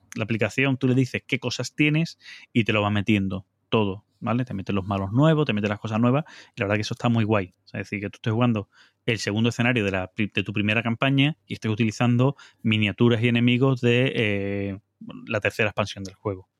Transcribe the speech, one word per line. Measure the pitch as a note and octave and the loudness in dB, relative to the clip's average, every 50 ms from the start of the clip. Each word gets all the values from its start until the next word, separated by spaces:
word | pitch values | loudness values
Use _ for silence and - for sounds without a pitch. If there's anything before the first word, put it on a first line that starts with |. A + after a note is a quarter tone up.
| _ _ - | _ _ -8
La | A#2 A2 | -8 -4
aplicación, | G#2 A2+ G#2 A2+ G2+ - C3 C3+ C#3 C3 | -4 -2 -2 -2 -2 0 0 0 0 0
tú | - C3+ | 0 0
le | B2+ B2 | 2 2
dices | C3 C3 - - G2+ _ | 2 0 0 -4 -8 _
qué | - C3+ | -4 -6
cosas | B2 - A#2+ - - B2 - - | -4 -4 -6 -6 -6 -8 -8 -2
tienes | - D3+ D3+ D3+ D#3+ E3 - - _ - - - - - _ | 0 0 2 2 0 -2 -4 -8 _ -20 -20 -20 -20 -16 _
y | - A#2+ G#2 | 0 0 0
te | - G#2+ | 2 0
lo | G#2+ | 0
va | G#2 G#2 | 2 2
metiendo | G#2 G#2 F#2+ A2 G#2+ G2+ G2 F#2+ F#2+ G2 - _ _ _ _ - | 0 0 2 2 2 2 2 -2 -4 -8 -10 _ _ _ _ -2
todo, | B2 A2+ G#2 G2 F#2+ G#2 _ _ _ - | 0 0 0 0 -4 -8 _ _ _ -10
¿vale? | - A2 A2+ B2 B2+ | -4 -4 -2 -2 -2
Te | - G2+ | -4 -6
mete | F#2+ F2+ - G2+ | -8 -6 -2 -4
los | G2 F2+ | -4 -2
malos | G#2 G2 G2 G2 F#2+ | -2 -4 -4 -2 0
nuevos, | G#2+ C3 D3+ D#3+ D#3 D3+ D3 | 2 4 4 4 4 2 2
te | - G#2+ | 0 -2
mete | G#2 G#2+ | -2 0
las | G#2 G#2 - | -2 -2 -4
cosas | - A2 A2 A2 | -4 -4 0 2
nuevas | A#2+ B2 B2+ D3 - - - - - _ - | 2 4 2 2 -2 -6 -16 -20 -20 _ -6
y | - | -4
la | G#2+ | 0
verdad | G2 G#2+ | 0 0
que | G#2+ | 0
eso | G#2 - A#2+ | 0 -4 -6
está | - - B2 | -2 0 2
muy | A#2 A#2 G#2+ | 2 2 2
guay. | G#2 A2 G2+ F#2 F#2 _ _ _ | 2 2 0 0 -4 _ _ _
O | |
sea, | - - G#2+ | -12 -10 -10
es | G2 | -8
decir, | - G#2+ G2+ | -6 -8 -8
que | G2+ G2 | -8 -8
tú | - | -10
estés | - - A#2+ G#2+ | -6 -4 -2 0
jugando | A#2 B2 A#2+ A2+ G#2 F#2+ _ _ _ - _ _ _ - | 2 2 2 2 0 -4 _ _ _ -20 _ _ _ -4
el | B2 A2+ G2 | -4 -2 -2
segundo | - A2 G2+ A2 A#2 A#2+ | -2 -2 0 2 0 0
escenario | - - A#2 B2 B2 A#2 G2+ | 0 0 0 0 2 2 0
de, | G2 | 0
la | F#2+ F#2 F#2 | 0 -2 -4
pri-, | - - - G#2+ G2 - | -6 -4 -4 -4 -2 -2
de | G#2+ F#2+ | -4 -4
tu | A2 G2+ | -4 -2
primera | G#2+ G2+ G#2+ G#2+ A#2 | -2 0 0 0 0
campaña | - A#2 A#2 - C#3+ C3+ C#3 C3+ C#3 D3+ - _ _ | 0 -2 -2 0 0 2 4 4 2 2 0 _ _
y | - A2 | -12 -10
estés | - - A2 | -6 -4 -4
utilizando | G#2+ G2+ A#2 A2 - - B2 A#2+ A#2+ A#2+ B2+ C#3 - - - - _ _ | 0 0 0 -2 0 0 2 2 4 4 4 2 0 -2 -16 -20 _ _
miniaturas | - A2+ G#2+ G#2+ G#2+ G2+ F#2+ - A#2+ A#2 A#2 A2+ | -2 0 2 2 2 0 2 4 4 4 4 4
y | A#2+ | 2
enemigos | A#2+ A#2 A#2 A#2+ B2 B2 A#2+ C3+ C3+ C3 B2 | 2 2 4 4 4 4 4 2 2 2 2
de, | B2 A#2+ A#2+ B2 C3 C3+ - | 2 2 4 4 2 0 0
eh, | B2+ A2 G#2 G2+ G2 G2 G2+ G2+ G2+ G2 G2 G2 G2+ _ _ _ _ - - - G2+ - | 0 0 0 0 0 -2 -2 -4 -4 -4 -4 -6 -10 _ _ _ _ -18 -16 -16 -16 -10
la | - A2+ G#2 | -6 -6 -2
tercera | - G2+ - - A2+ G2+ | -2 -2 0 0 -2 -2
expansión | - - G2+ - - G#2 G2 | 0 -2 -4 -4 -4 -12 -12
del | F#2+ - | -14 -14
juego | _ - G#2+ F#2 F#2 - _ _ | _ -6 -6 -6 -6 -12 _ _